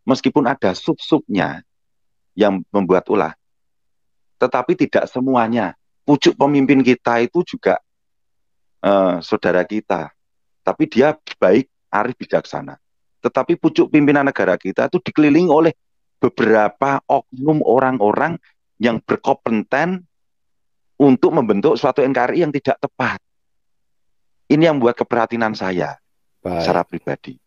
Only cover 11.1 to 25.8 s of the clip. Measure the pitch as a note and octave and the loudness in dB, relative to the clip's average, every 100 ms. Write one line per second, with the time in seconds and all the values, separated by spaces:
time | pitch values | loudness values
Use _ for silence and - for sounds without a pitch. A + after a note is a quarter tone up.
11.1 | D3+ - - F#2 D#3 - _ _ G#2 G#2+ | 0 -8 -2 2 2 0 _ _ -4 -4
12.1 | - - E2+ - D2 C#2+ - _ _ _ | -6 -4 -4 -4 -12 -14 -18 _ _ _
13.1 | _ A#2+ C3+ B2+ E3+ D#3+ - C#3 D3+ C#3+ | _ -4 -2 -2 0 0 0 2 2 4
14.1 | C#3+ C#3 - F#2 F2+ F#2+ - B2+ F3 - | 2 0 0 0 -2 -4 -4 -2 -4 -4
15.1 | - D3+ D3+ F3+ D3 E3 - _ _ _ | 2 4 4 4 4 2 0 _ _ _
16.1 | _ B2 - A2 A2 G#2 - C#3 C#3 - | _ -4 0 2 2 2 -2 -2 -2 -2
17.1 | C#3 - B2+ C#3+ D#3 - B2 C3 B2+ G#2 | -2 -4 -6 -2 0 2 2 2 0 0
18.1 | A2 D3+ E3 _ _ _ - A#2+ A2 - | 0 -2 -6 _ _ _ -4 -2 -2 -4
19.1 | G#2+ - C3+ - A2 - C3 E3+ F#3 F3+ | -4 -2 -4 -2 -2 -2 -2 -2 -4 -10
20.1 | _ _ _ _ _ _ _ _ - C#3 | _ _ _ _ _ _ _ _ 2 4
21.1 | B2+ - D#3+ A2 G2+ D3 A#2 C#3 C#3 C3 | 4 2 2 0 2 0 0 0 0 0
22.1 | B2+ B2+ C3+ D#3 C#3 - - C#3 - A#2+ | 0 0 0 -2 -2 -4 -4 -6 -6 -6
23.1 | G2+ _ _ _ _ _ _ _ _ _ | -6 _ _ _ _ _ _ _ _ _
24.1 | _ _ _ - D3+ E3 D3 A#2+ A#2+ - | _ _ _ -2 2 2 2 0 0 -2
25.1 | A#2+ A2+ A#2 A2 G#2+ F#2+ F2+ | -2 -2 -2 -4 -4 -6 -4